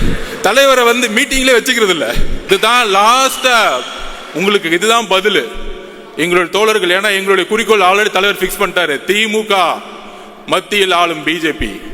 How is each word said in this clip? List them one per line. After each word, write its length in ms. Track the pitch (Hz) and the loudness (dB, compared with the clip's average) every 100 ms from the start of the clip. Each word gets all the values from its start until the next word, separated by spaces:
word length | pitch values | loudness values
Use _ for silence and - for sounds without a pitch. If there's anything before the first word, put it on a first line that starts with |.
| - - - - | 0 0 -4 -4
தலைவரை 420 | 185 247 277 254 | 0 2 4 4
வந்து 240 | 233 240 240 | 2 2 0
மீட்டிங்லேயே 520 | 214 277 269 262 240 | -2 -2 0 2 2
வச்சுக்கிறது 260 | 262 233 208 | 2 0 0
இல்ல. 260 | 170 113 - - - - | 0 0 0 0 0 0
இதுதான் 480 | 190 220 247 220 | 0 2 2 2
லாஸ்டா 880 | 196 214 254 262 - 254 233 185 127 120 - - - - | 4 4 4 2 0 0 2 2 0 -6 -10 -12 -12 -10
உங்களுக்கு, 360 | 151 196 202 160 | -4 0 0 0
இதுதான் 340 | 170 214 233 | 0 2 0
பதிலு 400 | 202 190 208 175 113 - - - - - - - | 2 0 2 0 -2 -6 -10 -10 -14 -18 -12 -4
எங்களுடைய 280 | 170 175 165 | 0 0 0
தோழர்கள். 380 | 190 214 214 180 | 0 2 2 2
ஏன்னா, 280 | 185 208 196 | 0 0 0
எங்களுடைய 340 | 190 190 175 | 0 0 0
குறிக்கோள் 300 | 214 202 214 | 0 2 2
already 300 | 180 196 214 | 4 4 2
தலைவர் 320 | 190 202 190 | 0 0 0
ஃபிக்ஸ் 180 | 185 - | -4 -2
பண்ணிட்டாரு. 440 | 190 180 165 135 | -2 -2 -2 -2
தி 220 | - 202 220 | -2 0 0
மு 180 | 214 | -2
க 340 | 214 196 165 107 - - - - - - - | 0 0 0 -2 -8 -16 -18 -18 -20 -16 -4
மத்தியில் 460 | 170 180 208 190 | -4 -2 0 2
ஆளும் 320 | 175 170 156 | 2 0 -2
பி 140 | 147 170 | -4 -2
ஜே 140 | 156 | -2
பி. 280 | - 110 95 - | -2 -6 -8 -12